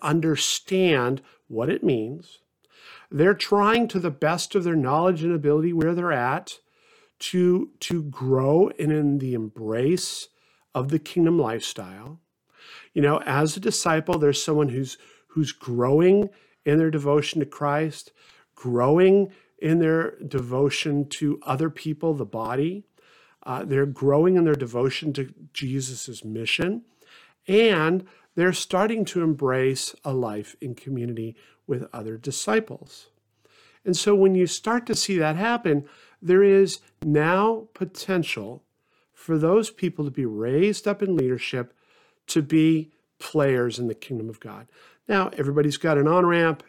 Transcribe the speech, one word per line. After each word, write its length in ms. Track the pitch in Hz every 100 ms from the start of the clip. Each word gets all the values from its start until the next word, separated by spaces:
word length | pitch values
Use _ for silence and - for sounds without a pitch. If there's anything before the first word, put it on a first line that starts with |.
understand 1200 | 151 160 160 139 - - - 190 185 139 123 135 - _ -
what 180 | 113 139
it 140 | -
means. 560 | 185 117 110 160 - - _ _ _ _ - - -
They're 220 | 143 185
trying 540 | 196 - 202 208 233 226
to 100 | 185
the 100 | 170
best 460 | 139 151 175 - 196
of 80 |
their 120 | 170 160
knowledge 480 | 127 156 185 160
and 100 | 170
ability 400 | 165 143 151 170
where 200 | 170 160
they're 180 | 175 175
at 480 | 131 123 160 - - _ _ _ _ _ -
to, 500 | - 180 180 180 - -
to 220 | - 170
grow 680 | 147 127 131 135 135 160 208 -
and 120 | 147
in 280 | 151 143 143
the 140 | 131
embrace 960 | 120 110 117 110 113 139 180 - - - _ _ _ _
of 160 | 131 135
the 100 | 160
kingdom 380 | - 175 165 170
lifestyle. 800 | 113 113 - - 92 95 123 165 _ _ _ _ - - -
You 80 | 160
know, 200 | 143 151 -
as 300 | 139 156 190
a 40 |
disciple, 580 | 220 - 170 160 156 170
there's 260 | 147 139
someone 260 | - 151 139
who's, 280 | 131 131 - - _ _
who's 240 | 160 147
growing 800 | - 127 120 123 151 180 202 202 - _ _ 143
in 120 | 156
their 140 | 160
devotion 480 | 151 143 147 147 160
to 40 | 139
Christ, 640 | - 143 147 156 - - _ _ _ _ -
growing 760 | 123 120 127 170 190 202 190 - _ -
in 200 | 156 165
their 380 | 160 160 - - 139
devotion 800 | 135 120 127 143 - 156 143 139
to 300 | - 147 - 143
other 240 | 135 160
people, 440 | - 156 151 165
the 120 | 147 104
body. 600 | 113 113 127 160 202 - _ _ _ _ _
Uh, 220 | 127 127 160
they're 200 | 139 143
growing 500 | 131 139 147 180 185
in 80 | 165
their 100 | 139
devotion 580 | 120 120 131 - 156
to 200 | 135 131 - 156
Jesus's 680 | - 131 135 127 120 135 110
mission, 600 | 110 110 113 - 175 233 - _ _ - _ _ -
and 580 | 208 226 175 156 185 185 _ _ 170
they're 180 | 185
starting 500 | 175 - 185 220 226 185
to 180 | 175
embrace 720 | 165 143 135 131 131 131 - - 143
a 80 |
life 420 | 131 113 104 101 -
in 140 | 135 117
community 600 | 139 127 120 113 113 - _ _ -
with 200 | 123 -
other 240 | 120 110 113
disciples. 920 | 135 - 208 220 220 - - - - _ _ _ _ _ _ _
And 140 | 190 165
so 160 | 208 202
when 200 | 196 185
you 120 | 180
start 380 | - 214 240 233
to 100 | 208
see 220 | - 180
that 180 | 156 160
happen, 500 | 226 240 170 143 139 - _ _
there 220 | 170 185
is 360 | 202 196 190 - _ _
now 640 | 156 147 160 190 220 220 220
potential 920 | - 185 - - 180 156 - 101 123 _ _ _ _ _
for 240 | _ - 156
those 320 | 160 214 220
people 360 | - 180 160 143
to 60 |
be 140 | 135 120
raised 640 | 107 117 143 202 196 202
up 140 | 202
in 140 | 196 165
leadership 580 | 127 123 - 127 120 _ _ _ _ _ -
to 140 | 165
be 500 | 143 160 160 160 156 _ _ _
players 600 | - 156 139 127 120 123
in 80 | 117
the 80 | 110
kingdom 340 | - 117 110
of 100 | 110
God. 280 | 110 104 120 _ - _ -
Now, 220 | 196 185 -
everybody's 400 | 139 147 147 139
got 200 | 165 143
an 100 | 147
on-ramp, 560 | 180 175 170 165 151